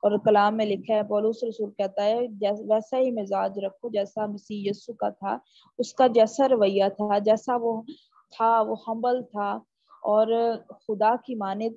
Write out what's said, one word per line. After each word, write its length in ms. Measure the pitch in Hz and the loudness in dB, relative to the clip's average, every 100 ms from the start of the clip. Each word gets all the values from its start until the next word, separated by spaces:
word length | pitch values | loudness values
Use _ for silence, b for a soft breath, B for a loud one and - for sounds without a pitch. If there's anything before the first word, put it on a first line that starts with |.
और 140 | 208 208 | 2 2
कलाम 360 | 220 208 208 | 4 4 4
में 120 | 220 214 | 2 -2
लिखा 280 | 196 185 | -4 0
है, 100 | 214 | -2
पौलुस 380 | 208 208 214 226 | 0 0 0 -2
रसूल 260 | 233 220 208 | -6 -6 -8
कहता 340 | 208 196 196 | -4 -6 -2
है, 340 | 202 233 247 208 | 0 0 -2 -2
"जैस-, 240 | 202 208 | -2 -2
वैसा 360 | 208 214 214 254 | 0 0 0 0
ही 140 | 262 | 0
मिजाज 420 | 233 196 196 190 202 | 0 -4 -2 -2 -4
रखो 320 | 196 - 240 | -8 -8 -6
जैसा 380 | 214 202 - 214 | -4 -4 -4 -6
मसीह 400 | 208 _ 214 196 | -6 _ -6 -4
यीशु 260 | 202 - | -6 -10
का 180 | 220 208 | -6 -6
था, 300 | 202 196 233 b b b - | -4 -6 -6 b b b -8
उसका 280 | 240 - 254 | -8 2 4
जैसा 380 | 233 220 - 269 | 6 4 4 2
रवैया 440 | 247 196 196 196 | 4 2 4 0
था, 300 | 196 208 202 | 0 0 0
जैसा 360 | 208 220 - 240 | 2 0 0 -2
वो 300 | 233 226 226 320 B B _ | -2 -4 -8 -20 B B _
था, 280 | - 226 226 | 0 2 4
वो 140 | 220 220 | 2 -4
humble 480 | - 226 247 254 | -6 -4 -2 -2
था 420 | - 208 202 214 _ _ b b | -4 -6 -6 -6 _ _ b b
और 540 | - 214 220 233 233 226 | 0 2 4 2 0 -2
खुदा 580 | - - - 208 214 240 | -10 -20 -8 0 2 2
की 200 | - 233 | -4 -8
माने।" 340 | 196 196 226 | -6 -4 -4